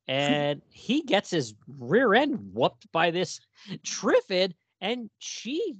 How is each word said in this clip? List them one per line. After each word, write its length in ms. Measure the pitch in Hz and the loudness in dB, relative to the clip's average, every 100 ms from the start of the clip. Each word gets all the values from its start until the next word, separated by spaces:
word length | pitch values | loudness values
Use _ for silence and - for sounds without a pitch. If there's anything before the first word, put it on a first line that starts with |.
| - | -4
And 540 | 135 143 147 147 147 - | 0 0 2 0 -2 -8
he 340 | - - 285 | -10 -2 -2
gets 280 | 277 202 - | 2 0 2
his 240 | 165 113 104 - 135 | -2 -2 -8 -20 -12
rear 340 | 120 226 247 | 0 4 6
end 240 | 220 294 233 98 | 4 4 -2 -6
whooped 380 | 101 160 - - | 0 0 -2 -6
by 220 | 165 170 | 0 0
this 280 | 170 180 - _ _ 202 160 | 0 -4 -6 _ _ -14 -12
Triffid, 680 | - - 226 466 - 180 190 - _ _ | -10 -4 2 2 2 0 0 -4 _ _
and 280 | 196 247 214 _ | -6 -6 -8 _
she, 560 | - - 220 320 427 | -14 -12 -6 -6 -6